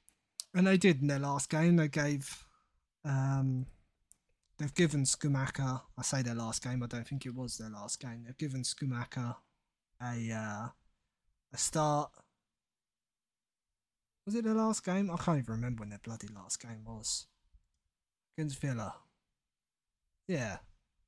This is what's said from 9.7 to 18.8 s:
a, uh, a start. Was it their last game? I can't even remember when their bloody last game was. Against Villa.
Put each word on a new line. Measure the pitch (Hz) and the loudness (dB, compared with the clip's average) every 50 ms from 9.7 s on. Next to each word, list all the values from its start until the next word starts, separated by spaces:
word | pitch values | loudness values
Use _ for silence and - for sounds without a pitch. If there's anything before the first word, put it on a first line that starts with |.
| _ _ _ _ _ _ | _ _ _ _ _ _
a, | 123 - 120 117 113 - 110 | -8 -6 -4 -4 -4 -4 -4
uh, | 110 110 107 104 104 110 - - _ _ _ _ _ _ _ _ _ _ _ _ _ _ _ - | -4 -4 -4 -6 -6 -8 -10 -12 _ _ _ _ _ _ _ _ _ _ _ _ _ _ _ -4
a | - | -2
start. | - - - 160 151 151 147 147 147 - - - _ _ _ _ _ _ _ _ _ _ _ _ _ _ _ _ _ _ _ _ _ _ _ _ _ _ _ _ _ _ _ _ _ _ _ _ _ _ _ _ _ | -2 0 2 2 2 4 2 2 0 -2 -8 -16 _ _ _ _ _ _ _ _ _ _ _ _ _ _ _ _ _ _ _ _ _ _ _ _ _ _ _ _ _ _ _ _ _ _ _ _ _ _ _ _ _
Was | 196 208 | -2 -2
it | 240 226 | 0 2
their | 220 220 | 2 4
last | 220 220 220 214 - - | 4 4 2 2 0 -2
game? | 180 180 190 202 190 | 0 0 0 0 0
I | 165 | -2
can't | 170 - 180 165 143 | -2 0 2 2 2
even | 123 113 113 | 2 0 -4
remember | 113 120 123 123 113 | -4 -2 -2 -4 -4
when | 104 104 | -6 -10
their | 104 101 - | -10 -12 -10
bloody | 113 113 110 - - | -10 -10 -10 -10 -12
last | 214 - - - - - | -14 -14 -8 -8 -8 -8
game | - 233 226 220 110 | -8 -12 -12 -12 -12
was. | - 226 214 - - - - - - _ _ _ _ _ - _ _ _ _ _ _ _ _ _ _ _ _ _ _ _ | -12 -12 -8 -6 -4 -4 -6 -6 -10 _ _ _ _ _ -20 _ _ _ _ _ _ _ _ _ _ _ _ _ _ _
Against | - 156 147 135 - | -4 -4 -4 -4 -4
Villa. | - 143 127 113 | -4 -2 -2 -2